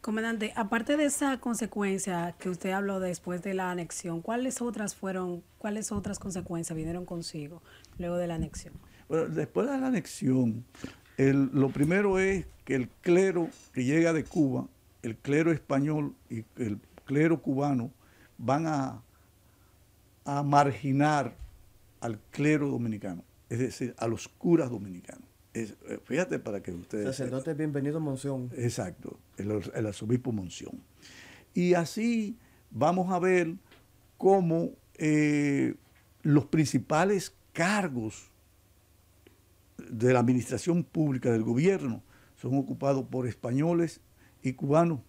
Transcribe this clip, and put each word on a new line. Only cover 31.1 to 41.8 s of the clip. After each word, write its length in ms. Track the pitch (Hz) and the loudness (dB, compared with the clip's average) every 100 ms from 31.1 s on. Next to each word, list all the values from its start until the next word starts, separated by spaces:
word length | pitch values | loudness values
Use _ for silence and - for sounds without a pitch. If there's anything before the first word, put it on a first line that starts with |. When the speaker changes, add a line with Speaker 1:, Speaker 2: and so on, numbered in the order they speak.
| - - - - | -20 -20 -20 -8
Speaker 2:
Y 220 | - 180 | 0 4
así 640 | 175 165 - 226 233 208 226 - _ _ | 4 4 0 0 0 -2 -6 -16 _ _
vamos 420 | 117 147 185 180 | 0 2 4 0
a 60 | 180 | 2
ver 380 | 180 180 165 180 _ - _ _ _ _ | 4 4 2 -4 _ -20 _ _ _ _
cómo, 540 | 190 196 175 165 170 - _ | 4 4 4 2 0 -6 _
eh, 800 | - 156 151 151 147 147 139 131 - _ _ _ _ | -4 2 4 4 4 2 2 0 -2 _ _ _ _
los 240 | 160 147 - | 4 4 6
principales 880 | 165 147 135 - 151 185 202 - - _ | 2 2 2 0 2 2 2 -2 -14 _
cargos 760 | - 170 214 180 127 110 - - _ _ _ _ _ _ _ _ _ - _ _ _ _ - - | -2 2 2 0 -2 -6 -8 -20 _ _ _ _ _ _ _ _ _ -20 _ _ _ _ -20 -12
de 240 | 113 123 | -2 2
la 60 | 127 | 4
administración 640 | 117 127 120 127 - 135 | 4 2 0 -4 0 0
pública 460 | 127 - 156 127 127 | 0 -2 0 0 2
del 120 | 113 | 2
gobierno 600 | 113 120 170 196 | 2 2 2 2